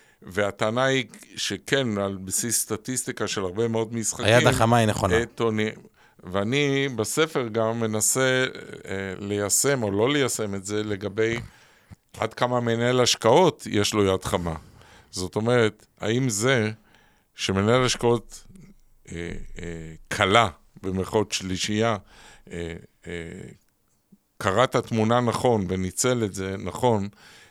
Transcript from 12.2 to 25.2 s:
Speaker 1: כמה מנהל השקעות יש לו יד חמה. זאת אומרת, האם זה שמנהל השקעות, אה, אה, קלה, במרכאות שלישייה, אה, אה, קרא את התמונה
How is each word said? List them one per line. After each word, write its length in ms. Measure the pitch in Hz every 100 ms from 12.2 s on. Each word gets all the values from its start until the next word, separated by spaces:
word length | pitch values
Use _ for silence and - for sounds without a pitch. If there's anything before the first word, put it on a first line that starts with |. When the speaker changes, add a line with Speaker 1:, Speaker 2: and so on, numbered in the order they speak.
| 110
Speaker 1:
כמה 260 | - 123 123
מנהל 400 | 120 113 120 127
השקעות 680 | 120 - 110 143 180 - -
יש 240 | 104 101
לו 100 | 107
יד 200 | 98 95
חמה. 300 | - 98 85 80 - - - - _
זאת 260 | 92 92 107
אומרת, 500 | 113 123 107 - - _
האם 280 | 104 120 131
זה 420 | 101 123 131 107 110 _ _ _ _ _
שמנהל 500 | - - 95 104 127
השקעות, 600 | 123 - 120 120 - - - - - - _ _ -
אה, 40 | 82 85 82 - -
אה, 360 | 85 82 80 80 -
קלה, 400 | - 98 113 107 - _ -
במרכאות 500 | 95 92 87 110 101
שלישייה, 640 | - 92 92 - 107 113 104 - - - - -
אה, 220 | 85 85 82 - _ -
אה, 60 | 85 85 85 90 - _ _ _ _ _ - _ -
קרא 260 | 98 98
את 100 | 131
התמונה 460 | 131 - 113 110 120